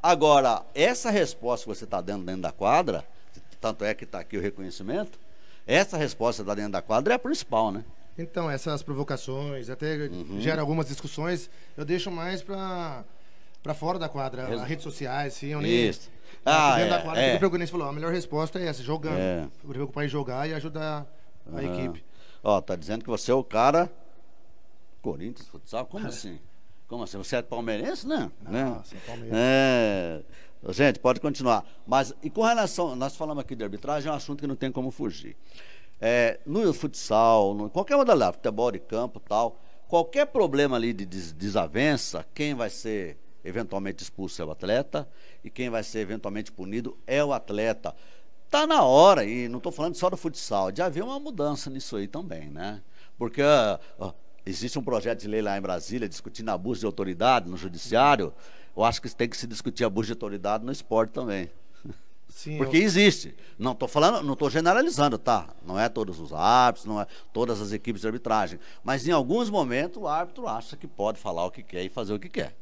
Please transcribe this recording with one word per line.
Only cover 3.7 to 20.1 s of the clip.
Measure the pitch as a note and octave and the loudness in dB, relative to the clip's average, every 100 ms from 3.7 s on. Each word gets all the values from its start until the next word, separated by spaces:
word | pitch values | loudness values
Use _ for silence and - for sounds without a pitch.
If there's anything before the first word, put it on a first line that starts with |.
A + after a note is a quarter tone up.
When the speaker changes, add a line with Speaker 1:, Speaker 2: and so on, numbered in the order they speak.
| G#2+ | -2
Speaker 1:
é | G#2+ | -2
que | G#2 - | -2 -6
tá | F2+ | -10
aqui | - G2+ | -6 -2
o | |
reconhecimento, | G2 G2 F#2+ - G2 E3 G#3+ - - - - - - | -2 -4 -10 -8 -4 -4 -4 -8 -12 -12 -12 -12 2
essa | C#3+ G3 E3 | 4 4 0
resposta | C#3+ - A2+ A2 | -2 0 0 0
que | G2 | -4
tá | |
dentro | G#2 G#2 | -2 -2
da | F#2+ | -4
quadra | - A2 D3 | 2 2 4
é | B3 | 0
a | |
principal, | B3 - - A2 A2 | 0 -4 0 2 2
né? | G2+ A2 - - - | -2 -8 -10 -10 -8
Speaker 2:
Então, | E3 - E3 | -6 -4 -2
essas | C3+ E3 D3 | -2 -2 -4
provocações, | - C#3 C#3+ C3+ - C3 C#3+ C3+ A#2 | -4 -4 -4 -4 -4 -6 -6 -6 -8
até | B2+ D3+ D#3 D3 | -6 -4 -2 -4
Speaker 1:
Uhum. | F2 E2+ G2+ | -6 -6 -2
Speaker 2:
gera | D#3 D#3 | 0 0
algumas | D3 D#3+ C#3+ | 0 0 -2
discussões, | C#3 D3 - D#3+ F3 - - - - | -4 -8 -6 -4 -4 -6 -10 -10 -8
eu | |
deixo | D3 F3+ F#3 | -2 -2 -2
mais | E3+ E3+ F#3 | -6 -4 -6
pra, | F#3+ G3 F#3+ F3+ E3 B2+ G#2+ - - - - - | -6 -6 -4 -4 -6 -8 -10 -12 -12 -12 -12 -10
pra | D3+ | -6
fora | D3 D#3 F#3 | -4 -2 -2
da | D#3 | -2
quadra, | C#3 C3+ B2+ C3 | -2 -4 -4 -4
Speaker 1:
Res- | A#2 | -4
Speaker 2:
as | B2 | -2
redes | D#3 | -4
sociais, | D#3 - C3+ C3+ C#3 | -6 -6 -4 -2 -4
sim, | - C#3+ | -6 -6
eu | D3+ | -2
nem | A2 A#2+ A2+ | 4 4 4
Speaker 1:
Isso. | - - | 2 -8
Speaker 2:
aqui | - - - - | -10 -10 -2 4
Speaker 1:
Ah, | D#3 D3 A#2+ | 8 8 6
Speaker 2:
dentro | G#2+ | 4
Speaker 1:
é, | F2 | 2
Speaker 2:
da | |
quadra, | E2 A2+ | 2 4
Speaker 1:
é. | C3 A#2 | 4 6
Speaker 2:
que | |
o | F#3+ | 4
Pedro | F3 E3+ | 2 -2
falou, | F3 C#3+ | -2 -4
a | |
melhor | D3 E3 | -4 -2
resposta | E3+ - D3 D#3+ F#3 | -2 0 -2 0 -2
é | E3+ | -4
essa, | C3+ | -4
jogando. | B2 D#3 D3+ F3+ | -4 -4 -2 0
Speaker 1:
É. | F#3 F3 C#3+ - C#3 | 2 0 -4 -8 -8
Speaker 2:
Preocupar | C3 C#3 C#3+ | -6 -4 -2
em | |
jogar | D3 | -2